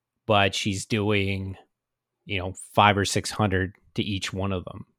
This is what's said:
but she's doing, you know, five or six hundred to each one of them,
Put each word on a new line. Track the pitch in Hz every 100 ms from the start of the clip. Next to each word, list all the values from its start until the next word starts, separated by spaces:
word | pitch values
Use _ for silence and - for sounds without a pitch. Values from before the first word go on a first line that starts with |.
| _ _ -
but | 101 98
she's | - 107 95 -
doing, | 107 104 101 98 98 95 95 _ _ _ _ _ _
you | - 98
know, | 92 - -
five | - 104 101
or |
six | 95 104 -
hundred | - 107 92 92 - _
to | -
each | 80 98 -
one | 95 98
of | 92
them, | - - -